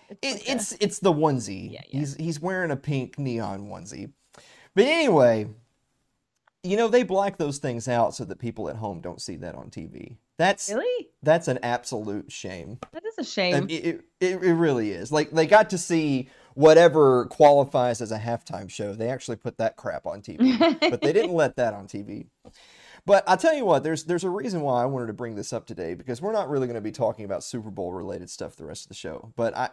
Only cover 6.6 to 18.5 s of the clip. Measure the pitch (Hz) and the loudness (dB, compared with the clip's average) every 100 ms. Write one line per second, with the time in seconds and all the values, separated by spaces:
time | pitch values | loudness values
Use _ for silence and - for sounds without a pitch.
6.6 | 175 202 226 247 247 190 196 196 147 143 | -2 0 4 4 2 0 0 -2 -6 -4
7.6 | 135 117 120 120 113 - 98 95 117 107 | -6 -6 -2 2 2 0 -12 -8 -10 -8
8.6 | 87 85 107 85 90 - - 82 87 - | -8 -8 -8 -8 -12 -12 -14 -12 -14 -14
9.6 | - - 80 - - 117 _ - 180 196 | -16 -16 -16 -16 -18 -20 _ 0 0 0
10.6 | - 220 453 494 - _ 147 165 165 127 | -4 -4 -4 -6 -8 _ 2 2 2 -4
11.6 | 120 120 - 117 107 101 - - 95 92 | -2 -4 -4 -8 -8 -8 -10 -14 -12 -12
12.6 | 87 113 - 320 427 440 277 - 180 175 | -14 -16 -16 -14 -14 -10 -8 -2 0 0
13.6 | 185 160 165 - - - 185 185 180 165 | -2 -4 -4 -6 -10 -4 -2 0 2 4
14.6 | 165 127 107 87 107 151 151 160 160 208 | 2 2 -2 -6 -2 -2 0 2 6 6
15.6 | 214 185 - 165 156 131 127 _ _ - | 6 0 0 0 0 -2 -4 _ _ 6
16.6 | 156 156 170 156 139 123 120 - 147 143 | 10 10 10 8 6 6 2 6 8 8
17.6 | 139 135 123 113 110 110 113 120 - | 4 2 0 -2 -6 -6 -4 -6 -6